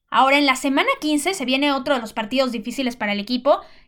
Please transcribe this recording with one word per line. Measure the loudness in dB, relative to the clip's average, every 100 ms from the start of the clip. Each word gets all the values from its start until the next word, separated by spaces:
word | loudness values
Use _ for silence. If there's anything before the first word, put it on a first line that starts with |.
| -2
Ahora, | 4 4 4
en | 2
la | 0
semana | 0 0 0 0
quince | 0 0 0
se | -4
viene | -2 0 2
otro | 0 0
de | -2
los | -2
partidos | -6 -2 0 0
difíciles | -2 -6 -4 -4 -4
para | -4
el | -4
equipo | -2 0 2 2 -2 -20